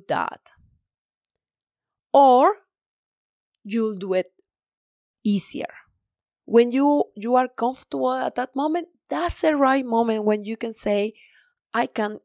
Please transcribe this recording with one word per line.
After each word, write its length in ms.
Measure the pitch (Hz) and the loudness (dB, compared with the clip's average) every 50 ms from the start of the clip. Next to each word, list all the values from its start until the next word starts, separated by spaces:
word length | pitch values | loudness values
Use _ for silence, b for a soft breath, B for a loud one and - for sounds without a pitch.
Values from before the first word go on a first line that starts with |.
| - | -6
that." 320 | - 143 - - - - - _ - _ _ _ _ _ _ _ _ _ _ _ _ _ _ _ _ _ _ _ _ _ _ _ _ _ _ _ _ _ _ _ _ - | -4 -2 -2 -2 -4 -8 -12 _ -20 _ _ _ _ _ _ _ _ _ _ _ _ _ _ _ _ _ _ _ _ _ _ _ _ _ _ _ _ _ _ _ _ 4
Or 500 | 277 277 262 247 254 294 392 415 - _ _ _ _ _ _ _ _ _ _ _ _ _ _ _ _ _ _ _ _ - | 6 8 8 8 6 6 4 2 -2 _ _ _ _ _ _ _ _ _ _ _ _ _ _ _ _ _ _ _ _ -12
you'll 340 | 202 214 226 220 220 208 | -6 -2 -2 -2 -2 -4
do 160 | 180 202 185 185 | -6 -6 -2 -2
it 180 | 185 - - _ _ _ _ _ _ _ _ _ _ _ _ _ _ _ _ _ _ - | -2 -2 -4 _ _ _ _ _ _ _ _ _ _ _ _ _ _ _ _ _ _ -2
easier. 500 | 208 202 185 - - - - - - - - - _ _ _ _ _ _ _ _ _ _ _ - | 0 0 0 -2 -4 -8 -8 -10 -10 -12 -16 -20 _ _ _ _ _ _ _ _ _ _ _ -4
When 260 | - 202 233 240 240 | 2 4 4 4 4
you, 340 | 233 269 277 294 294 294 - - - | 2 0 2 2 2 2 0 -4 -8
you 200 | 208 208 233 247 | -10 -4 0 0
are 120 | 254 254 | 0 0
comfortable 640 | 247 - - 233 247 262 - - - 285 269 262 254 262 | -2 -4 -6 -6 -6 -6 -8 -12 -8 -6 -4 -2 -2 -2
at 220 | 262 262 254 - | -2 -4 -6 -4
that 200 | 247 254 - - | -6 -8 -6 -6
moment, 320 | 269 294 311 320 349 339 - _ _ _ - | -6 -4 -2 -4 -4 -6 -8 _ _ _ -8
that's 320 | 277 302 349 339 - - | -6 -4 -4 -6 -4 -2
the 140 | 330 311 302 | 0 0 2
right 300 | 277 277 262 269 277 254 | 2 2 2 2 0 -2
moment 380 | 240 226 226 233 226 220 214 208 | 0 0 0 0 0 0 0 0
when 200 | 214 214 208 202 | 0 0 -2 -4
you 120 | 214 226 | -8 -10
can 180 | - 240 226 220 | -8 -8 -10 -8
say, 400 | - - 214 208 202 208 220 b b b b b b b b b b _ _ - | -6 -4 -2 0 0 -2 -4 b b b b b b b b b b _ _ -4
"I 140 | 233 262 | -4 -4
can 320 | 262 - 233 208 208 214 - | -4 -4 -4 -6 -6 -6 -10